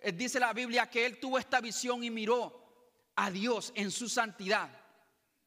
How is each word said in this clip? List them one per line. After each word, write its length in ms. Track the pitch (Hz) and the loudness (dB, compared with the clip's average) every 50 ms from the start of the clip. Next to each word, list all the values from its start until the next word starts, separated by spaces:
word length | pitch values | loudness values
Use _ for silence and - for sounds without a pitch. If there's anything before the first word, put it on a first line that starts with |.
eh, 100 | - 208 | -4 -4
dice 280 | 180 170 247 247 - 262 | -2 -2 -2 -2 2 2
la 140 | 247 233 214 | 2 2 2
Biblia 360 | 220 247 240 233 247 226 - | 0 -4 0 2 2 2 2
que 160 | - 233 233 | 2 0 0
él 140 | 247 214 - | 0 0 -4
tuvo 180 | - 262 262 254 | -4 0 0 0
esta 240 | - - - 254 | 0 2 0 0
visión 420 | 226 233 208 - - 247 247 247 240 | 0 0 -4 -4 -2 -2 -2 -2 -2
y 60 | 240 | -6
miró 1000 | 226 226 214 214 240 247 220 160 - - - - _ _ _ _ _ _ _ _ _ | -4 -4 2 2 2 2 2 -2 -8 -14 -20 -20 _ _ _ _ _ _ _ _ _
a 140 | - 196 202 | 0 0 0
Dios 420 | 180 190 202 247 240 208 175 - - | 0 0 0 2 0 0 -2 -6 -4
en 160 | 214 202 196 | -4 -4 -2
su 180 | 175 - 240 220 | -2 -4 -4 -2
santidad. 600 | - 254 233 220 180 - 196 185 214 208 175 139 123 - - - _ _ _ _ _ _ _ _ _ _ _ | 0 0 0 0 -2 -8 -2 0 2 2 0 -2 -8 -16 -20 -20 _ _ _ _ _ _ _ _ _ _ _